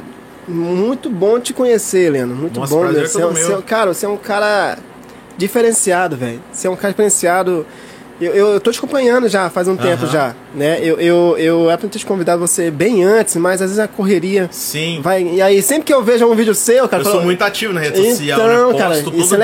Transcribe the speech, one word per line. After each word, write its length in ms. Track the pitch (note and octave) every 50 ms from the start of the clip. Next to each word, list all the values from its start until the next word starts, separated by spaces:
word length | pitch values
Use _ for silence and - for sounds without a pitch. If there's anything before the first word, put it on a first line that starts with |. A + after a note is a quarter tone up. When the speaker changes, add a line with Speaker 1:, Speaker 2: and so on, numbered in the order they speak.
| - - - - - - - - -
Speaker 1:
muito 640 | - E3+ E3+ E3+ E3+ F3+ F#3 G3+ A#3+ C#4 B3 - D#4
bom 280 | A3 E3+ F#3+ G#3 A#3 B3
te 140 | A#3+ -
conhecer, 580 | B3 - B3+ B3 A#3 G3+ - - - F#3 F3+ D#3+
Leno. 240 | C#3+ C3+ B2 A#2+ B2
Muito 240 | C3 D#3 E3+ A#2 B2
Speaker 2:
Nossa, 160 | C3+ C#3 D3+
Speaker 1:
bom, 60 | E3
Speaker 2:
prazer 200 | F3 F3 D#3+ D3+
Speaker 1:
meu. 60 | D3+ D#3+
Você 100 | - -
é 20 |
Speaker 2:
todo 100 | F3 E3+
Speaker 1:
um, 40 | F3
Speaker 2:
meu. 100 | - E3
Speaker 1:
você 60 | F3
é 40 | G3+ F#3+
um, 40 |
cara, 300 | F#3+ - A3 A3+ A3 F#3+
você 140 | E3+ - G#3+
é 20 | G3+
um 80 | G#3
cara 600 | G3+ - - G3+ G#3 G#3+ G#3 G#3 G3 F3 C3+ E2+ - - - - - - - - - - - -
diferenciado, 800 | - F3+ G3+ - A#3+ A3+ A3+ A3+ - - F#3+ F3 F3 F#3 E3+ D3
velho. 240 | B2 B2+ A#2 A#2 B2+ - -
Você 140 | - - -
é 40 | F#3
um 60 | F#3
cara 160 | F3+ - G3+
diferenciado. 760 | F#3+ - G#3 G3+ - - - E3+ F3 F#3+ F#3 F3+ F3+ D#3+ D3 - - - - - - - - - - -
Eu, 120 | E3+ F3 D#3
eu, 120 | G3 G3+ G#3+ G3+
eu 60 | F#3+
tô 120 | - A#3
te 60 | A#3+ -
acompanhando 500 | - B3+ D4+ C#4 C4 A#3+ A#3+ B3+ B3 G#3+
já 200 | F3+ G3 F#3 E3
faz 200 | - F#3 F3+ F#3
um 80 | F#3+
tempo 260 | - - - C3 A#2+
Speaker 2:
Aham. 80 | D#3+ D#3
Speaker 1:
já, 220 | D3+ D3+ C#3 A#2+ A2+ - - -
né? 280 | - C#3 C#3+ D3+ D#3+ C#3+
Eu, 160 | D#3+ E3 D#3+ -
eu, 380 | E3+ E3+ F3 F3 F3 F3 E3 -
eu 300 | D#3+ E3 E3+ E3 E3 E3
era 80 | E3+ E3+
pra 100 | A3 G3+
ter 120 | - G#3+
te 40 | -
convidado 360 | - G3+ F#3+ E3+ E3 F3 E3+
você 280 | F3 E3+ - - E3+ E3
bem 360 | D3+ C#3 E3+ A3+ B3 F#3+ F3
antes, 320 | F#3+ G#3+ A3+ G#3+ G#3+ -
mas 260 | E3 E3+ F3+ F#3 F3+
às 80 | F#3+ F#3
vezes 80 | G3 G#3+
a 80 | G#3+
correria 600 | G3+ - - F#3+ G3 G3+ F3 D#3+ F#3+ G3 G3 F#3 E3+
Speaker 2:
Sim. 480 | - - - - - D3+ D#3+ E3+ E3+ D#3
Speaker 1:
vai. 220 | C3+ E3+ F#3+ F#3+
E 180 | F3 E3+ E3+ F#3+
aí, 220 | F#3+ G3 G3+ G3
sempre 220 | F#3+ - C#4 D#4+ D#4
que 100 | - D4
eu 80 | C4
vejo 240 | G#3+ A3 B3 A3+ A#3+
um 80 | A#3 A3+
vídeo 180 | G#3+ A#3 A3
seu, 360 | G3 - - A3+ A#3 C4 B3+ -
cara, 140 | G3+ F3+
Speaker 2:
Eu 40 | C#3+
Speaker 1:
eu 40 | G3+
Speaker 2:
sou 0 | G#3 F3+
Speaker 1:
falo, 40 | F3
Speaker 2:
muito 160 | F3 F3+ F3+
ativo 300 | G#3+ G3+ G3+ - A3+ G#3+
na 60 | F#3 E3
rede 160 | D3+ D3 D#3 F#3+ G3+
social, 360 | A#3 B3 G#3+ D3 C#3+ C#3 A#3
Speaker 1:
então, 320 | A3 A3+ A#3 A#3+ B3 B3+
Speaker 2:
né? 60 | A3 G3
Speaker 1:
cara, 140 | G3 F3 D#3+
Speaker 2:
Posto 140 | D3+ D3 E3 D3+
Speaker 1:
isso 120 | E3+ F3 F#3+
Speaker 2:
todo 60 | G3+
Speaker 1:
é 20 | G3+